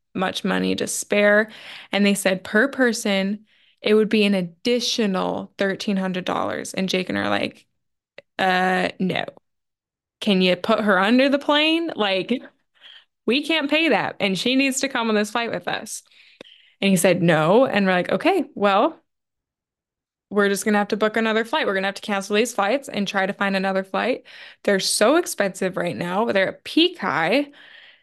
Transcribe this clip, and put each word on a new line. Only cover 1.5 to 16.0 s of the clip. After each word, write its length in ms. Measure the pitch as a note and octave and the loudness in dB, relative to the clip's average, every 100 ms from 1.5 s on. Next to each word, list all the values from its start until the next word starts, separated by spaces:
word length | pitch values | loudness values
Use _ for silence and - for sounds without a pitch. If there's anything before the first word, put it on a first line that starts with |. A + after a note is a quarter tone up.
| - - - - | -6 -20 -20 -6
And 140 | G3 G3+ | 0 2
they 100 | G3 | 2
said, 280 | F#3+ F#3 | 0 -2
"Per 240 | - G#3+ C#4 | 0 0 2
person, 800 | C4 A#3+ A3 G#3 G3 F#3+ G#3 - _ _ _ | 2 0 0 -2 -2 -2 -6 -10 _ _ _
it 120 | G#3+ | 2
would 160 | G#3+ G#3+ | 4 4
be 140 | A3 | 4
an 100 | G3+ | 2
additional 1200 | G3 F3 - A#3+ A#3+ A#3+ - G#3 F#3 F3+ F3+ G3 - | 2 -2 -6 -2 -2 -2 -2 -2 -2 -4 -6 -10 -4
thirteen 380 | G3 F#3+ - G3 | -4 -2 -2 -2
hundred 280 | F#3+ F3+ F#3 | -2 -4 -4
dollars." 480 | F2 F#2+ - - | -2 -2 -6 -6
And 160 | - F#3+ | -6 -2
Jake 200 | F#3 F#3 | -2 -2
and 80 | G2+ | -4
I 40 | |
are 80 | G3+ | -2
like, 380 | - - - _ _ _ _ _ - _ - | 0 -2 -6 _ _ _ _ _ -20 _ -2
"Uh, 500 | F#3+ F3+ F#3 F#3 - - | 0 2 0 0 -2 -2
no. 280 | F#3 - - - _ _ _ _ _ _ _ _ | -4 -2 -6 -12 _ _ _ _ _ _ _ _
Can 220 | - F#3+ | 0 2
you 140 | F#3 F3+ | 4 2
put 240 | - A3 | 0 0
her 180 | G#3+ F#3 | 2 2
under 320 | G3 B3 C#4 | 4 4 4
the 80 | C#4 | 2
plane? 540 | D4 D4 D#4 E4 E4+ - | 0 2 2 0 -2 -4
Like, 460 | G#3 F#3+ F#3 B3 - _ _ _ - - _ _ - | -2 -2 -2 -6 -6 _ _ _ -20 -20 _ _ -2
we 160 | C4 | -2
can't 260 | D4 D#4+ C#4+ | 0 -2 0
pay 200 | D4+ E4 | 0 2
that. 260 | G3 C#3+ - | 0 -2 -4
And 180 | G3+ F#3 | -4 -2
she 160 | A#3+ C4 | 0 0
needs 240 | C4+ B3+ | 0 -2
to 80 | C4+ | -4
come 220 | B3+ A3+ | -2 0
on 60 | G#3 | 0
this 160 | G#3+ | -2
flight 200 | A#3+ A#3 | -4 -6
with 160 | F3 - | -6 -6
us." 340 | - A3 - | -8 -8 -14